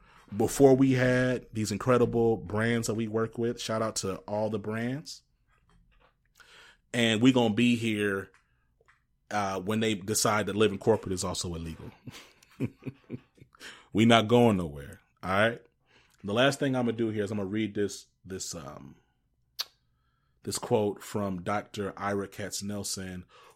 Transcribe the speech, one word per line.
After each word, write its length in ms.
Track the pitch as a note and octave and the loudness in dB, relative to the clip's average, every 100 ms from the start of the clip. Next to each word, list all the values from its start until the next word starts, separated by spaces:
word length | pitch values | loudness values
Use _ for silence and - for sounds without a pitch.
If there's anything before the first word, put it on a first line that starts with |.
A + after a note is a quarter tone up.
| _ - - G2+ | _ -20 -12 -2
before 400 | A2+ - C#3 C3 | -2 8 8 8
we 160 | C3+ | 6
had 540 | B2+ B2+ B2+ B2+ B2+ - | 4 4 2 2 -2 -6
these 180 | A2 G#2+ | -6 -4
incredible 640 | G2+ - B2 A#2 A#2 A#2 A2 | -2 2 4 4 4 2 2
brands 500 | F2 G#2 A2+ A#2 A2+ | -2 -2 0 0 -2
that 80 | |
we 140 | A2 A2+ | -4 -2
work 300 | A2 A2+ - | -2 -4 -2
with. 200 | A#2 A#2+ | -4 -4
Shout 220 | - A2 | -4 -4
out 160 | A2 - | -2 -4
to 200 | G2+ F#2 - | -6 -6 -6
all 220 | G#2 A2 | -4 -2
the 80 | G#2+ | -4
brands. 640 | G2+ A2 A#2+ C3+ - - _ _ _ _ _ _ _ _ _ _ _ _ - - - _ _ | -6 -6 -6 -6 -10 -18 _ _ _ _ _ _ _ _ _ _ _ _ -20 -20 -20 _ _
And 300 | A#2+ A#2 A2 | 0 2 4
we 100 | B2 | 4
gonna 220 | B2 A#2 | 6 2
be 220 | G#2 A#2+ A#2+ | 2 2 2
here, 540 | A2+ G#2+ G#2 G2 F#2 _ _ _ _ _ _ _ _ _ _ | 0 -2 -2 -4 -8 _ _ _ _ _ _ _ _ _ _
uh, 280 | G#2 G2 F#2+ | -4 -4 -4
when 200 | F#2 G#2+ | -4 -2
they 140 | A2 | 0
decide 500 | G#2+ G2 G#2+ A#2 G#2+ G2 | -2 -4 0 2 2 0
that 80 | |
Living 240 | G2 A2 G2 | 2 2 2
Corporate 360 | - G#2+ - | 0 0 0
is 100 | F#2 | -6
also 300 | F#2 F2 F#2 | -4 -6 -6
illegal. 360 | E2 E2 A#2+ - - - - - _ _ _ | -8 -8 -12 -16 -18 -18 -18 -20 _ _ _
<laughs> 100 | B2+ - C3 - _ - - _ - _ - - _ | -8 -8 -16 -16 _ -16 -16 _ -20 _ -20 -20 _
We 140 | G2 | 4
not 240 | A#2 A#2 G#2+ | 6 6 6
going 300 | A#2+ A#2+ G2 | 6 6 4
nowhere. 420 | E2+ C#2+ C#2 - _ _ | -2 -8 -16 -18 _ _
All 80 | F2+ | -2
right. 320 | F#2+ A2 A#2+ - _ _ _ _ _ | 2 2 -2 -14 _ _ _ _ _
The 120 | G2 | -4
last 240 | G#2+ C3+ C3+ | 2 2 2
thing 180 | C#3+ B2+ | -2 0
I'm 80 | |
gonna 120 | A#2+ A2+ | -2 -2
do 120 | A2+ | -2
here 160 | G#2+ | -2
is 60 | G2+ | -4
I'm 80 | G#2+ | -4
gonna 100 | F#2+ | -4
read 260 | G#2+ G#2+ | -4 -4
this, 300 | G#2 G2+ - - _ | -2 -4 -4 -18 _
this, 320 | F2+ F#2 - | -14 -12 -10
um, 420 | E2+ C#2+ D2 C2+ - _ _ _ _ _ - - _ _ _ _ _ _ _ | -12 -14 -16 -18 -20 _ _ _ _ _ -12 -12 _ _ _ _ _ _ _
this 160 | - - | -10 -8
quote 440 | - A#2+ G#2 G2 | 0 0 2 -4
from 380 | - G#2+ G2+ F#2 | -8 -6 -4 -6
Doctor 540 | F2+ G#2 - - G2 - | -4 -6 -6 -8 -8 -6
Ira 320 | G2+ G2+ F#2+ | -4 -4 -6
Katznelson, 960 | - G2+ - G2+ G#2 G2 - F#2 F#2 - - - | -10 -10 -10 -8 -8 -8 -8 -10 -12 -16 -20 -20